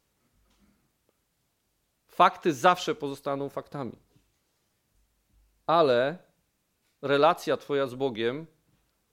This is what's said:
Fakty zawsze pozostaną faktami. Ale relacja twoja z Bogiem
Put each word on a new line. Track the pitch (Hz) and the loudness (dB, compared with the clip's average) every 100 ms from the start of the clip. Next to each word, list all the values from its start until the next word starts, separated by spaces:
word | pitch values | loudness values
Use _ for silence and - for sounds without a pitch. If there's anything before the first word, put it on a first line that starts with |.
| _ _ _ _ _ _ _ _ _ _ _ _ _ _ _ _ _ _ _ _ _ | _ _ _ _ _ _ _ _ _ _ _ _ _ _ _ _ _ _ _ _ _
Fakty | - 180 - 190 | 2 2 2 -4
zawsze | 135 180 180 - | 2 2 2 -2
pozostaną | 151 147 139 - 139 139 | -6 -8 -10 -8 -8 -8
faktami. | 147 - 147 123 - _ _ _ _ _ _ _ _ _ _ _ _ _ _ _ _ - | -10 -14 -12 -12 -12 _ _ _ _ _ _ _ _ _ _ _ _ _ _ _ _ -2
Ale | 165 151 120 135 175 _ _ _ _ _ _ _ _ | 2 4 4 0 -4 _ _ _ _ _ _ _ _
relacja | 139 143 151 175 - 135 | -2 4 4 4 -2 -4
twoja | - 143 135 | -2 -4 -4
z | |
Bogiem | 127 135 107 117 135 165 _ _ _ _ _ _ | -4 -6 -2 -4 -4 -12 _ _ _ _ _ _